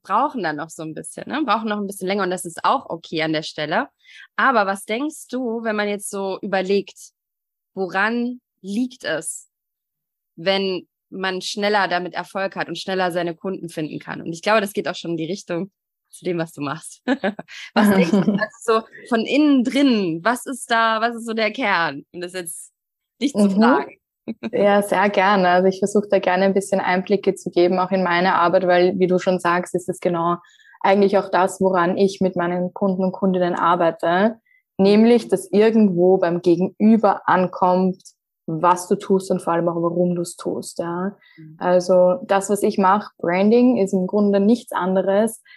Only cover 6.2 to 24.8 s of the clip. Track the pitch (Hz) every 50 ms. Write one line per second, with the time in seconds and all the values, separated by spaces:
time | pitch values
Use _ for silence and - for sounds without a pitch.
6.2 | 196 190 190 - - 196 196 190 185 185 202 202 185 - - - - - _ _
7.2 | _ _ _ _ _ _ _ _ _ _ - 190 190 175 170 190 202 220 233 240
8.2 | 240 247 247 247 _ _ _ _ - 190 202 233 254 247 - - - - 160 151
9.2 | 170 - - - - _ _ _ _ _ _ _ _ _ _ _ _ _ _ _
10.2 | _ _ _ 165 165 190 190 196 196 190 185 175 - _ _ _ _ _ - 190
11.2 | 190 190 185 185 - - - 214 202 208 208 208 190 170 175 180 180 175 165 -
12.2 | 175 - - 196 196 190 - 185 151 - 170 165 - 196 190 185 185 180 165 180
13.2 | 170 170 165 _ - 190 190 - 175 165 - 165 156 147 - 151 - 160 160 -
14.2 | - 170 165 165 - 202 220 220 196 202 - 208 - 143 185 - - 165 170 156
15.2 | 160 151 185 - - - 175 165 190 196 _ _ _ _ _ _ _ _ - -
16.2 | 156 185 170 170 165 165 - 147 143 139 156 165 - - - _ - 247 277 277
17.2 | - 202 202 - - - - - - - - 220 214 208 202 190 180 170 214 196
18.2 | - 214 202 196 214 214 - - - 233 220 226 220 - - - - - 240 226
19.2 | 220 - 247 285 302 294 277 262 220 254 202 277 285 269 240 208 190 170 160 170
20.2 | 170 220 247 247 - 269 269 - - - 233 226 226 226 220 220 226 240 233 226
21.2 | 226 233 220 226 220 214 214 254 262 202 190 170 170 156 139 147 - _ - 175
22.2 | 175 180 185 185 175 170 - - - - _ _ _ _ _ _ _ _ _ -
23.2 | 240 190 - 202 202 196 190 208 220 247 277 277 - - - _ _ _ _ _
24.2 | - 226 226 - 226 226 - 196 196 202 202 208